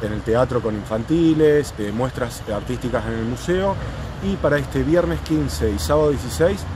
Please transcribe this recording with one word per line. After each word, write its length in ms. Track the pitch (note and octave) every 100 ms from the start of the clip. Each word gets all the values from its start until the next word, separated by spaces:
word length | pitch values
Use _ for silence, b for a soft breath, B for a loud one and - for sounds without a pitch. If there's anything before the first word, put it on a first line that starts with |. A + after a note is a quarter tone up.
en 120 | G#2+
el 80 | G#2
teatro 380 | A2 A#2 B2+ B2
con 140 | A2 G#2+
infantiles, 960 | G2 A2+ A2+ E3 E3 D#3 D3+ D3 C#3 -
eh, 140 | G#2
muestras 480 | G#2+ C3 B2+ A#2+ - -
artísticas 520 | G#2 G#2 A#2+ B2 A#2 A2
en 80 |
el 120 | A2+ A2+
museo. 500 | B2 - F#3 G3 F#3 B B B -
Y 120 | G3 G3
para 220 | D3+ C#3+
este 240 | C3+ C#3
viernes 380 | C3 F3 E3+ D#3+
quince 480 | - D#3 C#3 - A2+
y 80 | G2+
sábado 320 | - D3+ D3+
dieciséis, 560 | C3 B2 A#2 E3+ G3 -